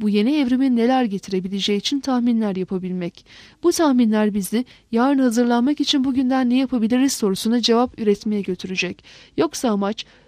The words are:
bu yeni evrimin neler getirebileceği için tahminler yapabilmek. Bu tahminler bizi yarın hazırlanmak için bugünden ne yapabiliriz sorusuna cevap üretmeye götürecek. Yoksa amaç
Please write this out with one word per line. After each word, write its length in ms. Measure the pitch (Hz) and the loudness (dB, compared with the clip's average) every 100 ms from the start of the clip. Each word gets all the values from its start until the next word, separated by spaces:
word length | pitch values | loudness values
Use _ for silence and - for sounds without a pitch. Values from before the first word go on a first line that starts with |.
bu 80 | 208 | -2
yeni 280 | 208 226 302 | 0 2 2
evrimin 400 | 247 254 269 233 | 0 2 2 2
neler 280 | 240 262 | 2 2
getirebileceği 760 | 233 196 - 190 185 196 190 202 | 0 -4 -6 -6 -4 -4 -2 -2
için 220 | - 285 | -2 -4
tahminler 560 | 277 247 240 226 214 185 | -2 0 0 0 0 -4
yapabilmek. 680 | 180 190 180 180 175 - - - - - | -4 -6 -6 -6 -6 -10 -20 -20 -20 -4
Bu 100 | 339 | 0
tahminler 640 | 339 311 254 220 214 214 | 2 2 4 4 2 0
bizi 300 | 202 180 220 - - - | -2 -2 -4 -4 -12 -4
yarın 260 | 226 262 269 | 0 2 2
hazırlanmak 640 | 254 226 240 240 254 294 | 2 2 2 2 2 0
için 240 | 285 285 | 0 0
bugünden 460 | 262 254 254 262 240 | 0 0 0 2 2
ne 60 | 254 | 2
yapabiliriz 560 | 262 247 220 254 269 | 0 0 0 2 2
sorusuna 480 | - 202 190 220 240 | 0 -2 0 0 0
cevap 400 | 220 233 247 - | 2 2 0 -2
üretmeye 420 | 208 202 214 208 | 0 0 -2 -4
götürecek. 600 | 190 180 185 185 180 - - - - - | -4 -6 -6 -6 -6 -8 -18 -20 -10 -2
Yoksa 320 | 330 - 247 | -2 -2 -2
amaç 360 | 202 196 220 - _ | 0 -2 -4 -12 _